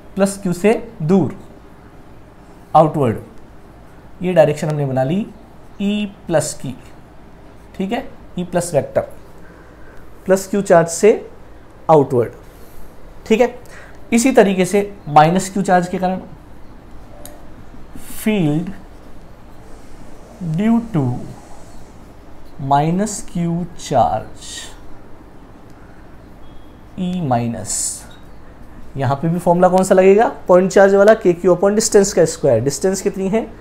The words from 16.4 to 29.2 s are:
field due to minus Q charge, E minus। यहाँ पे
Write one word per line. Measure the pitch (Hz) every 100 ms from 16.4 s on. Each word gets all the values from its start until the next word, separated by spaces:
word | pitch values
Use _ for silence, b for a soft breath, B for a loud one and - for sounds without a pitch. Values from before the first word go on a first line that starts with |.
| - - - - - - - - - - - - - - - - - -
field | 214 208 151 151 180 - - - - - - - - - - - - - - - - - 175 156
due | 220 233 233
to | 160 123 120 - - - - - - - - - - - - - - 135
minus | 139 156 180 220 202 -
Q | 175 170 170 175 -
charge, | - 135 80 87 - - - - - - - - - - - - - - - - - - - - - - - - - - - -
E | 180 180
minus। | 147 117 120 98 98 - - - - - - - - - - - - 131
यहाँ | 131
पे | 143